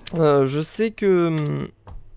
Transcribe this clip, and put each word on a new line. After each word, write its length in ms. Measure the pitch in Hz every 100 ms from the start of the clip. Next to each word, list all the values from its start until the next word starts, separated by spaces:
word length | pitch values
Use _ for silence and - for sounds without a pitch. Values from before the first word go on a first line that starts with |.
| - 165
Euh, 260 | 151 143
je 160 | 135 147
sais 300 | 156 - 220
que... 440 | - 202 180 170 160 147 143 - - - - -